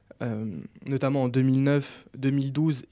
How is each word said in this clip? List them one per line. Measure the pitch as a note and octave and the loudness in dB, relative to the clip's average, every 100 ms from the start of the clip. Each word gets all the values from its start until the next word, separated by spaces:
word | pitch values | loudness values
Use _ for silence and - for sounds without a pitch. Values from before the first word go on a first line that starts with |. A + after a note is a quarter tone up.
| - - | -20 -8
euh, | A#2+ G#2+ A2 D#2+ - - - | -6 -6 -6 -8 -12 -14 -6
notamment | C3+ C3+ C#3 | -2 0 0
en | B2+ | 2
deux | B2+ | 2
mille | C3 C3 | 4 4
neuf, | C#3 C#3+ C#3 - - C3 | 4 2 0 -10 -18 -4
deux | C3+ | 0
mille | C#3 C#3 | 0 0
douze | C#3 D#3+ C3 - | 0 0 0 -6